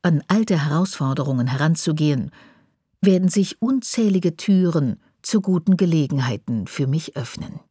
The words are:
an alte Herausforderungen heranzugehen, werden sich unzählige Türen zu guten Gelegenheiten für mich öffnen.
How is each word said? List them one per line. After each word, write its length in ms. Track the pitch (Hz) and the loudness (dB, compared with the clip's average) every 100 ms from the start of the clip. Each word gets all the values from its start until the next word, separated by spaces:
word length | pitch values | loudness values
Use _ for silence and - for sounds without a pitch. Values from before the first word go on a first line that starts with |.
an 220 | 180 151 - | 2 0 2
alte 380 | 202 220 175 | 0 2 2
Herausforderungen 840 | 147 151 190 - 135 135 139 131 123 | 2 0 -2 -2 -2 -2 -2 0 -2
heranzugehen, 800 | 135 151 165 - 156 151 139 - - - _ _ _ _ _ | 0 0 0 0 0 0 0 -4 -12 -20 _ _ _ _ _
werden 260 | 196 185 185 | 2 4 2
sich 320 | 202 196 - | 0 -2 -2
unzählige 760 | 233 262 - - 220 185 175 165 | -2 -2 -2 -2 2 2 0 -4
Türen 640 | - 190 185 165 139 - _ _ | 0 2 4 2 0 -4 _ _
zu 220 | - 220 | -2 -2
guten 340 | 190 185 160 185 | 0 0 2 2
Gelegenheiten 920 | 180 165 143 139 127 110 - 113 95 | 4 2 0 0 -2 -4 -4 -6 -6
für 200 | - 135 | -4 -2
mich 300 | 151 - - | -2 -4 -10
öffnen. 440 | 120 - - - _ | -10 -10 -14 -14 _